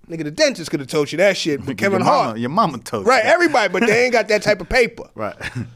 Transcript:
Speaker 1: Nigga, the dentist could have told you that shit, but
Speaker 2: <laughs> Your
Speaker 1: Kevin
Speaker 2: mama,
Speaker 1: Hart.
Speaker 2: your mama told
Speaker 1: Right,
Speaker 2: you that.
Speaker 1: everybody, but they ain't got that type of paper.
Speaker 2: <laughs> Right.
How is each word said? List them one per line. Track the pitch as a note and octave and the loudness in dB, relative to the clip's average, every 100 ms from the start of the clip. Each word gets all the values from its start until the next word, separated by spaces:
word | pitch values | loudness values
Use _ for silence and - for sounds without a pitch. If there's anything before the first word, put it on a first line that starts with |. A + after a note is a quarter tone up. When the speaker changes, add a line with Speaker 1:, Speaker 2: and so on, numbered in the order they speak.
| - | -14
Speaker 1:
Nigga, | E3 | -10
the | D3 | -6
dentist | D#3+ D4+ F3+ D#3 | 0 0 0 -6
could | D#3 | -6
have | C3 | -2
told | D#3 D3 | -2 -2
you | D3+ | 2
that | G3 F#3 | 2 2
shit, | E3+ C#3+ | -2 -4
but | - | -4
Speaker 2:
<laughs> | |
Your | F3+ | -2
Speaker 1:
Kevin | G3+ - | 0 2
Speaker 2:
mama, | - | 2
Speaker 1:
Hart. | C#4+ D#3 A2 | 2 0 -2
Speaker 2:
your | B2 | -2
mama | F3+ G3 A#2+ | 0 0 -2
told | - A#2 G3 | -6 -2 2
Speaker 1:
Right, | B3+ | 4
Speaker 2:
you | |
that. | A3 | 4
Speaker 1:
everybody, | F4 F4 A#3+ G3+ | 4 4 2 0
but | F#3 A3+ | 0 2
they | A3 | 2
ain't | B3 | 2
got | A#3 G#3+ | 2 2
that | G#3 | 0
type | G#3 G3+ | 0 -2
of | - | 0
paper. | A#3+ A#3 - - | 0 0 -2 -16
Speaker 2:
<laughs> | |
Right. | - G#2 - - B2 - | -8 -8 -8 -10 -10 -10